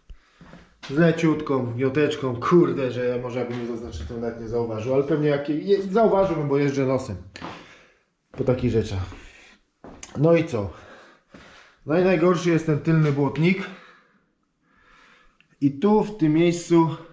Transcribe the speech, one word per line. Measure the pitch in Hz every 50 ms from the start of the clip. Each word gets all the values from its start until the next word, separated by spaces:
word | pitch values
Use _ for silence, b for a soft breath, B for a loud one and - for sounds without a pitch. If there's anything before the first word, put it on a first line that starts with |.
| _ - B B B B B B B B B B B B B B - -
Z | 135 151
leciutką | 170 165 156 - - 160 151 147 - - 139 131 120 117 117
gnioteczką, | 120 135 131 131 151 147 135 - - - 131 120
kurde, | 117 117 - 180 175 160 135 - 131 131 123
że | 113 123 123
ja | 123 123 123
może, | 120 120 117 127
jakbym | 117 120 120 123
nie | 120 117
zaznaczył, | 120 113 117 117 - - - -
to | 123 117
nawet | 117 117 110 117
nie | 117 110
zauważył, | 113 120 117 113 110 107 107 131 131
ale | 135 139
pewnie | 143 165 147 151 147
jak | 143 139 - -
je, | 151 151 180 190 202 196
zauważyłbym, | 190 190 185 220 226 185 185 196 190 - 170 151 151 139
bo | 139 143
jeżdżę | 143 143 131 135 135
nosem | 131 131 123 - - 101 92 - - B B B B B B B B B B B B B B B B _ _ _ _
po | - - 139
takich | 131 123 123 - 123
rzeczach. | 107 113 104 - 101 95 92 B B B B B B B B B B B _ _ _ _ - - - - - - - -
No | 143 165 170
i | 165 156
co? | 160 - 110 101 95 B B B B B B B B B B B B B B B B B B B B B B _
No | 131 151 175
i | 185
najgorszy | 190 185 160 160 180 185 160 165 170
jest | 165 156 156
ten | - 151 135
tylny | - 165 160 160 156 147
błotnik. | 139 139 143 131 - 139 160 180 196 - - - B B B B B B B B B B _ _ _ _ _ _ _ _ b b b b b b b b b b b b b b b b b b _ _ 139
I | 143
tu, | 143 - - 202 214 214 214
w | 214 - -
tym | 160 156 151
miejscu, | 160 170 175 170 170 - - 170 165 160 156 - - - -